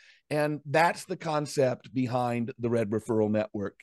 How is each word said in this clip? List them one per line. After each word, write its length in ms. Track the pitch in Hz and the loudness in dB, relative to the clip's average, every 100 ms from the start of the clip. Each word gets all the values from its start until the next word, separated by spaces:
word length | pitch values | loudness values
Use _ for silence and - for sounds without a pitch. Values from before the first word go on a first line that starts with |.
| - - - | -20 -16 -4
And 320 | 151 151 147 147 | -2 0 -2 0
that's 380 | 156 170 - | 4 4 0
the 140 | - 180 | -8 -8
concept 760 | 165 151 147 147 127 120 - | -2 -2 -2 0 0 0 -6
behind 600 | 131 120 127 123 120 113 - | -2 0 0 0 -2 -4 -4
the 120 | 117 | 0
Red 220 | 117 104 | 0 0
Referral 380 | 110 - 110 107 | -2 0 2 2
Network, 460 | 107 107 104 98 - | 2 0 -4 -6 -8